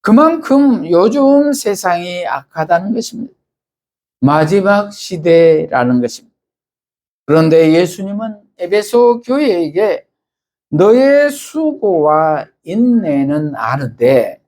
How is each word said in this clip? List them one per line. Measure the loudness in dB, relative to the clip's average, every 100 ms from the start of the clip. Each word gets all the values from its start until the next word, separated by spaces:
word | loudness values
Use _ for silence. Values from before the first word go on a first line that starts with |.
그만큼 | 4 4 4 0 0 2 2 0 0
요즘 | 2 2 2 2 2 2
세상이 | -2 -4 -4 -2 -4 -6 -8 -6
악하다는 | -8 -10 -8 -2 -2 -2
것입니다. | -6 -8 -12 -16 _ _ _ _ _ _ _ _ _
마지막 | 0 0 0 0 0 0 -2
시대라는 | -12 -12 -6 2 4 4 4 0 -2 0 0
것입니다. | -2 -8 _ _ _ _ _ _ _ _ _ _ 0
그런데 | 2 4 4 4
예수님은 | 4 0 -4 -10 -8 -10 -12 _ _
에베소 | -4 -4 0 2 2 0
교회에게 | -2 -2 0 -2 -2 -2 -2 -2 -8 _ _ _ _ _ _
"너의 | 0 4 4 4 2 0
수고와 | -4 -10 -4 -4 -2 -2 0 2 2 0 -2 -8 _
인내는 | -8 -2 0 0 0 -2 -2 -4 -4
아는데 | -6 -6 -4 -6 -2 2 2 0 -8